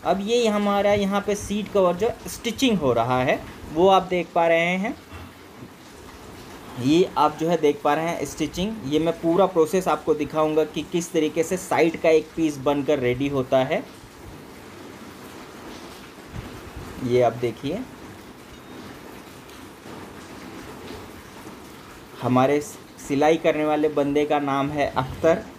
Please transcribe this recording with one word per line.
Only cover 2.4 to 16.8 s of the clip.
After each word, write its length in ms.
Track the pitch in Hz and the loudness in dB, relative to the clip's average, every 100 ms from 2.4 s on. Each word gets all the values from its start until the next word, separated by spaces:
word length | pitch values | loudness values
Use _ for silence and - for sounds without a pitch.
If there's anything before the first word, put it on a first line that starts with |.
| 240 226 269 202 | -6 0 2 4
हो 120 | 143 | 4
रहा 280 | 113 117 127 | 2 4 2
है 180 | 131 226 - - - | 2 0 -2 -14 -8
वो 140 | 151 190 | 4 6
आप 140 | 190 | 6
देख 240 | 180 180 175 | 4 -2 0
पा 120 | 175 170 | 2 4
रहे 280 | 165 170 185 | 4 4 0
हैं, 160 | 208 294 - - - - - - - - - - - - - - - - - - | -2 -6 -12 -16 -16 -18 -20 -18 -20 -20 -20 -20 -20 -18 -18 -18 -18 -16 -14 -2
ये 300 | 127 160 185 - | 4 4 4 4
आप 200 | 147 151 | 2 2
जो 80 | 160 | 0
है 80 | 170 | 2
देख 220 | 147 143 | 2 2
पा 100 | 151 | 0
रहे 120 | 147 165 | 0 0
हैं 200 | 175 135 | -4 -6
stitching। 480 | - 156 - 190 226 131 | -4 -6 -2 -4 -4 -2
ये 140 | 151 | 0
मैं 140 | 165 | 0
पूरा 320 | 165 165 165 185 | 0 0 4 4
process 400 | 170 156 190 180 | 4 2 2 0
आपको 260 | 151 - | -2 0
दिखाऊंगा 500 | 151 143 156 156 156 151 | 0 0 0 2 2 0
कि 160 | - | -2
किस 280 | 151 175 170 | -4 -4 0
तरीके 320 | 165 156 151 | 0 0 0
से 140 | 160 185 | -2 -2
site 420 | - 131 165 156 | -2 2 2 4
का 80 | 165 | 4
एक 180 | 160 160 - | 4 2 -2
piece 220 | 160 143 | -2 0
बनकर 400 | 135 143 139 147 | 0 0 0 2
ready 280 | 123 123 139 | 2 0 0
होता 340 | 139 127 131 | -2 2 2
है। 200 | 131 170 - - - - - - - - - - - - - - - - - - - - - - - - - - - - - - | 2 -2 -6 -16 -20 -18 -18 -18 -18 -20 -18 -18 -18 -16 -18 -18 -18 -18 -18 -18 -16 -16 -16 -16 -18 -18 -14 -14 -12 -14 -14 -14